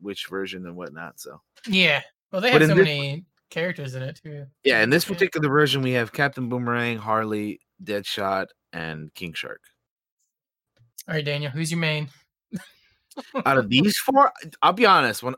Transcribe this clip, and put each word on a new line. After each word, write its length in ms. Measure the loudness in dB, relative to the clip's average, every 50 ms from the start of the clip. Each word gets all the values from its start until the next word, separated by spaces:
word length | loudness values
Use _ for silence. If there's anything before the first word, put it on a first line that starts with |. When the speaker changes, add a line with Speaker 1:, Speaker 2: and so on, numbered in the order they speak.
Speaker 1:
which 260 | -12 -12 -10 -10 -10
version 400 | -8 -8 -8 -8 -8 -10 -12 -12
and 100 | -14 -14
whatnot. 440 | -14 -14 -14 -14 -14 -16 -16 -16 -18
So 200 | -18 -20 -20 -20 _ _ _ _ -6
Speaker 2:
Yeah, 360 | 0 2 4 4 4 4 0 -2 -8 _ _ _ _
well, 100 | -6 -2
they 80 | 2 4
Speaker 1:
But 100 | 6 6
Speaker 2:
have 80 | 6 6
Speaker 1:
in 60 | 6
Speaker 2:
so 60 | 6
Speaker 1:
this 20 | 4
Speaker 2:
many 400 | 4 2 -2 -4 -4 -6 -8 -10 _ _ _ _ -10
characters 440 | -6 -4 -4 -4 -4 -6 -10 -10 -8
in 80 | -10
it 180 | -10 -10 -12 -14
too. 240 | -16 -16 -16 -16 -16 -18 _ _ 0
Speaker 1:
Yeah, 180 | 2 4 4
in 80 | 4 4
this 140 | 4 4 2
Speaker 2:
Yeah. 60 | 0 -2
Speaker 1:
particular 340 | 0 0 0 0 0 0 2
version, 340 | 4 4 4 4 2 0
we 100 | 0 0
have 200 | 0 0 0 -2
Captain 360 | -2 -2 -2 -2 -2 -4 -6 -4
Boomerang, 500 | -4 -4 -2 -2 -2 0 -2 -2 -4 -4
Harley, 600 | -2 -2 0 0 0 -2 -2 -4 -4 -6 -8 -10 _ _ _ -14
Deadshot, 680 | -8 -6 -6 -6 -6 -6 -6 -4 -2 -2 -2 -2 -4 -6 _ _ _ _
and 400 | -10 -10 -8 -8 -8 -10 -12 -14 -14
King 180 | -12 -12 -12
Shark. 300 | -10 -12 -12 -12 -14 -18 _ _ _ _ _ _ _ _ _ _ _ _ _ _ _ _ _ _ _ _ _ _ _ _ _ _ _ -16 -10 -6
Speaker 2:
All 60 | -6
right, 100 | -4 -4
Daniel, 260 | -4 -4 -4 -6 -6
who's 200 | -6 -6 -6 -4
your 100 | -4 -2
main? 280 | -2 -2 -2 -2 -6 -8 -12 _ _ _ _ _ _ _
<laughs> 920 | -14 -14 -14 -16 _ _ _ _ _ _ _ _ -18 -18 -14 -10 -8 -2 0
Speaker 1:
Out 120 | 2 2 2
of 100 | 2 2
these 300 | 2 2 4 2 0 0
four, 340 | -2 2 4 4 4 4 2 -2 -16 -20 -4 0
I'll 100 | 2 2
be 140 | 4 4 6
honest. 360 | 6 6 6 6 2 0 -2
When, 120 | -4 -6 -8